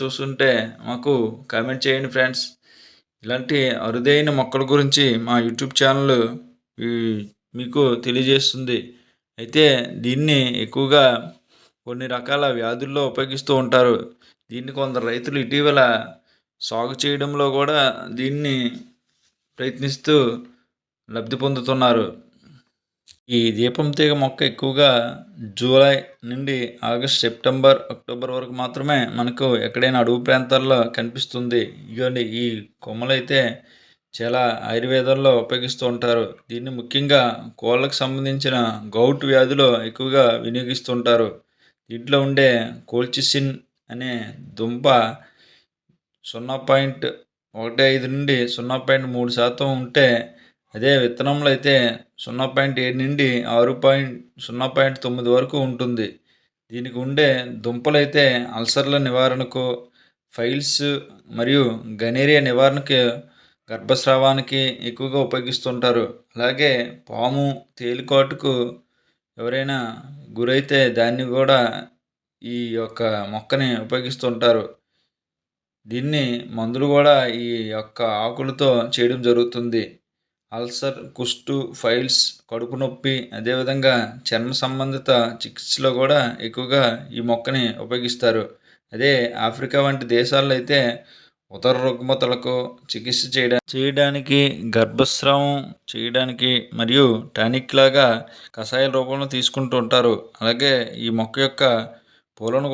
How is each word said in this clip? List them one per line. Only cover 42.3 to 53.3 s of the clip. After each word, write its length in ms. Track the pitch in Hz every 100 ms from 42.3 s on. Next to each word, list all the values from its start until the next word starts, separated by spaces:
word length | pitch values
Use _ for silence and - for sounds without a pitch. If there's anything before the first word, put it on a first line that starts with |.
| 139 135 120 117 120 -
కోల్చిసిన్ 580 | 120 123 135 - 139 135 135 _ _ -
అనే 180 | 117 127 120 107 107 - 98
దుంప 280 | 113 120 139 123 113 - - _ _ _ _ _ _ _ _ _ -
సున్నా 260 | 113 123 135 135
పాయింట్ 380 | 135 139 127 131 - _ _ _ 110
ఒకటి 220 | 113 120 135
ఐదు 140 | 135 127
నుండి 240 | 135 143 131 120
సున్నా 220 | 120 123 131 127
పాయింట్ 200 | 135 131
మూడు 160 | 123 123 117
శాతం 300 | 120 120 139 131
ఉంటే, 260 | 123 147 131 117 117 - _ _ _
అదే 180 | 110 131 139
విత్తనంలో 460 | 120 123 135 143 143
అయితే 200 | 135 143 135 120 110 _ -
సున్నా 220 | - 120 131
పాయింట్ 240 | 131 139 131
ఏడు 140 | 127 127
నుండి 240 | 131 143 135